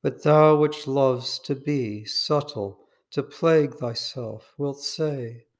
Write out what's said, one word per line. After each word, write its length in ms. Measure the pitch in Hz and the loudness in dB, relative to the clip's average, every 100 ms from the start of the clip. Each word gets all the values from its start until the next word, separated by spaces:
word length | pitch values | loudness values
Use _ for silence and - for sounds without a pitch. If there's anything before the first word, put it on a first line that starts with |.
But 200 | 143 - | -4 0
thou 340 | 151 151 156 151 | 4 6 8 6
which 300 | 151 151 135 | 2 0 -2
loves 520 | 139 135 123 120 - | 2 2 2 -4 -8
to 140 | - | -6
be 500 | 135 143 143 113 104 | -4 -2 -2 -2 -6
subtle, 840 | 107 - - 151 143 113 101 - _ _ _ | -6 -6 0 -2 -2 -8 -8 -10 _ _ _
to 120 | - | -6
plague 520 | 139 - 165 160 143 123 | -6 -2 4 4 2 -4
thyself, 800 | 123 113 - 131 113 110 _ - | -6 -6 -8 -8 -10 -12 _ -6
wilt 220 | 143 139 | -6 -4
say 680 | - - 156 139 117 117 _ | -8 -4 -4 -4 -8 -12 _